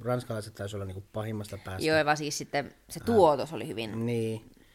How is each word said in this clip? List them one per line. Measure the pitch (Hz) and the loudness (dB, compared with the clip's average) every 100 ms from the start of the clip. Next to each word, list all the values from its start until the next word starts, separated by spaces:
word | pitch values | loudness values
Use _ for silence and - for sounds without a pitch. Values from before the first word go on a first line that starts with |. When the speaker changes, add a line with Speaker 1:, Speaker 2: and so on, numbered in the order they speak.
Speaker 1:
ranskalaiset | 113 123 - 110 107 - | -2 -2 -2 -6 -8 -8
taisi | 101 104 | -8 -6
olla | 95 | -8
niinku | 92 - | -10 -8
pahimmasta | 110 110 107 101 98 - | -6 -4 -4 -6 -10 -8
päästä. | 95 156 | -2 2
Speaker 2:
Joo, | 156 | 4
ja | 147 | 4
vaan | 151 | 2
siis | 147 - | -2 -6
sitten | 151 143 135 - - | -4 -4 -4 -10 -16
se | - | -6
Speaker 1:
Ää, | - | 2
Speaker 2:
tuotos | 233 165 139 135 | 8 8 6 0
oli | 120 156 | -6 -6
hyvin | 104 113 110 117 | -4 -4 -2 -2
Speaker 1:
niin. | 117 113 113 - - - | 0 0 -4 -10 -20 -20